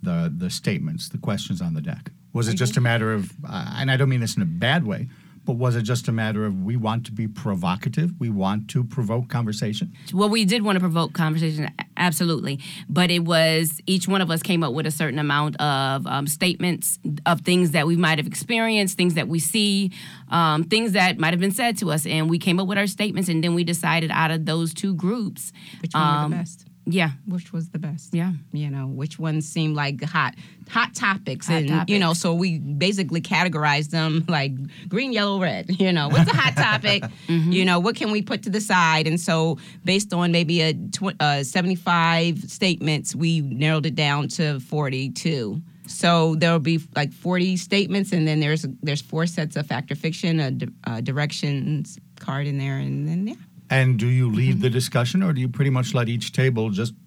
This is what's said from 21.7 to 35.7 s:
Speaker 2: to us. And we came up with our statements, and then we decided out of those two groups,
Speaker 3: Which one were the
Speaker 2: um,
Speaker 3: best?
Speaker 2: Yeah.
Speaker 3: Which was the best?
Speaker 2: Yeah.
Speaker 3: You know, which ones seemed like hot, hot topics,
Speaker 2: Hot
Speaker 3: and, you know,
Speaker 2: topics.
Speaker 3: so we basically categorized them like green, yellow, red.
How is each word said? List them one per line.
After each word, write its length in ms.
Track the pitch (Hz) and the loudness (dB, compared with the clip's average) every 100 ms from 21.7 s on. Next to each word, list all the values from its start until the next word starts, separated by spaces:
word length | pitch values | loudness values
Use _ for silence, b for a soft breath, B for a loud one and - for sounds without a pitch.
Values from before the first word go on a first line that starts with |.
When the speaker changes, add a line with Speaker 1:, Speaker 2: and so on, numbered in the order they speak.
| 208 | 0
Speaker 2:
to 120 | 175 | 0
us. 120 | 156 151 | 0 0
And 220 | 156 160 | 0 2
we 80 | 170 | 2
came 200 | - 175 | 2 0
up 80 | 190 | 2
with 120 | 202 | 0
our 80 | 202 | 0
statements, 400 | 196 208 196 185 | 0 -2 -2 0
and 160 | 160 | 0
then 100 | 170 | 2
we 100 | 170 | 2
decided 460 | 170 175 165 160 160 | 0 0 0 0 0
out 200 | - 160 | 0 2
of 160 | 160 156 | 0 0
those 260 | 160 165 | 0 -2
two 200 | 160 196 | -2 -2
groups, 580 | 180 180 240 208 - - - B B | 0 0 0 -4 -8 -14 -14 B B
Speaker 3:
Which 100 | 165 | -4
one 80 | 156 | 2
were 60 | 151 | 2
the 160 | 147 | 2
Speaker 2:
um, 60 | 151 | 0
Speaker 3:
best? 320 | 165 170 - - - - | -2 -6 -10 -20 -12 -2
Speaker 2:
Yeah. 260 | 180 165 135 214 | 0 0 -2 -6
Speaker 3:
Which 240 | 180 170 | -6 -6
was 200 | 165 165 | -8 -6
the 80 | 156 | -6
best? 340 | 151 151 - | -8 -8 -4
Speaker 2:
Yeah. 180 | 175 175 165 - | -2 -2 -4 -6
Speaker 3:
You 160 | 147 147 | -6 -6
know, 180 | 139 135 | -6 -6
which 320 | 131 151 - | -6 -8 -6
ones 300 | 160 156 151 | -4 -2 -4
seemed 260 | 170 156 | -2 -2
like 300 | 151 143 143 | 0 -2 -4
hot, 300 | 156 170 135 - B B - | -4 0 -2 -4 B B -4
hot 260 | 226 226 | -2 -2
topics, 520 | - 220 196 - 131 - | 0 -2 0 -4 -8 0
Speaker 2:
Hot 160 | 165 | 0
Speaker 3:
and, 260 | 143 165 175 | 2 0 2
you 100 | 202 | 2
know, 100 | 170 | 2
Speaker 2:
topics. 120 | 170 | 2
Speaker 3:
so 140 | 175 | 0
we 240 | 170 185 160 | 2 0 -2
basically 640 | 139 147 180 202 165 170 | -4 0 0 0 0 -2
categorized 680 | 165 160 180 156 151 143 151 | 0 0 0 2 2 2 0
them 340 | 160 160 156 165 | 0 2 0 0
like 240 | 160 139 131 139 B 180 | 0 0 -4 -8 B -4
green, 280 | 185 269 | -2 0
yellow, 260 | 226 202 196 | 0 0 0
red. 240 | 180 95 - | 0 -2 -4